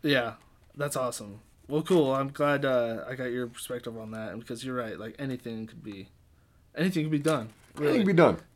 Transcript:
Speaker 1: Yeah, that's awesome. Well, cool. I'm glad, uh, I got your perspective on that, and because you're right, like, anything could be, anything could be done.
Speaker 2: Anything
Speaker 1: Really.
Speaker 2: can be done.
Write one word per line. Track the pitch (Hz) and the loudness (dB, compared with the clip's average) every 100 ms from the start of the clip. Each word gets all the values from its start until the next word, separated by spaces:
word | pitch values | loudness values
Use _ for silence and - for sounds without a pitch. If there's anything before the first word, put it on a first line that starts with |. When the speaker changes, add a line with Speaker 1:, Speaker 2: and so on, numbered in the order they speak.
Speaker 1:
Yeah, | 156 135 117 101 - _ _ - | 2 0 0 -8 -20 _ _ -8
that's | 143 143 | -6 -2
awesome. | 127 - 104 101 - _ - | -4 -4 -12 -16 -20 _ -4
Well, | 147 | -4
cool. | 165 180 139 | 4 4 4
I'm | 135 135 | 2 -2
glad, | 139 147 139 143 | 0 2 2 4
uh, | 127 117 113 - | 2 2 -2 -8
I | |
got | 131 127 | -6 -4
your | 123 120 | -4 -6
perspective | 117 - 123 120 113 | -8 -8 -8 -8 -10
on | 110 | -10
that, | 110 107 | -10 -8
and | 101 | -10
because | 123 117 131 | -10 -10 -6
you're | 127 | -6
right, | 113 90 | -6 -8
like, | 110 - | -12 -8
anything | 139 123 120 113 110 | -6 -6 -8 -10 -10
could | - | -12
be, | 107 98 95 _ _ _ _ _ _ - | -14 -14 -16 _ _ _ _ _ _ -2
anything | 175 175 | 0 0
could | 156 | 0
be | 151 | 0
done. | 147 151 110 - - - | 2 0 -4 -14 -20 -2
Speaker 2:
Anything | - | 2
Speaker 1:
Really. | 311 | 4
Speaker 2:
can | 196 | 6
be | |
done. | 175 139 87 - | 8 8 6 -6